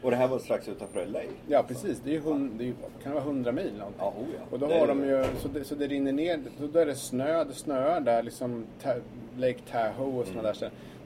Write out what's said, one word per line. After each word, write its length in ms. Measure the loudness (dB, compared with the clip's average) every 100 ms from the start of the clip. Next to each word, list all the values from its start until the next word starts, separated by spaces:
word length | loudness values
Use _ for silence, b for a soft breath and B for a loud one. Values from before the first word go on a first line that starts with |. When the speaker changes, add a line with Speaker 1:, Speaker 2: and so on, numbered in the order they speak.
Speaker 1:
Och 100 | 2
det 60 | 4
här 100 | 4
var 120 | 2
strax 280 | 0 -2 -2
utanför 300 | -8 -6 -4
L 160 | -2 -4
A? 40 | -6 -8 2
Speaker 2:
Ja, 160 | 4 4
precis. 340 | 0 -4 -4
Det 60 | -2
är 40 |
ju 60 | -2
hun-, 380 | 0 0 0 -2
det 60 |
är 20 | -4
ju, 80 | -6 -10 -10
kan 80 | -4
det 40 | -2
vara 80 |
hundra 280 | 0 0 0
mil 220 | 0 -2 -4
någonting? 220 | -8 -4
Speaker 1:
Ja, 140 | -4 -2
oh 60 | -6 -8
ja. 60 | -6
Speaker 2:
Och 100 | -2
då 80 | 2
Speaker 1:
Det 60 |
är 60 | 6
Speaker 2:
har 80 | 6 4
Speaker 1:
ju 60 |
Speaker 2:
de 60 | 4
ju, 180 | 4 4 0
så 80 | -4
det, 160 | -4
så 120 | -4 -2
det 120 | 0
rinner 240 | 2 2
ner, 280 | 2 2 0 -4 -8
så 80 | 2
då 120 | 4
är 60 | 4
det 100 | 2
snö, 480 | -2 0 2 2
det 100 | 2
snöar 480 | -4 -2 2 4 4
där, 220 | 4 4
liksom, 420 | 2 -4 -4 -4 -8 -6
Ta-, 100 | -2 -2 -4 -12 -12 -2
Lake 220 | 0 0 -2
Tahoe 480 | 0 2 0 -2 -2
och 60 | -2
såna 120 | -2
Speaker 1:
Mm. 40 | -2
Speaker 2:
där 80 |
ställen. 200 | 0 -4 -8 B B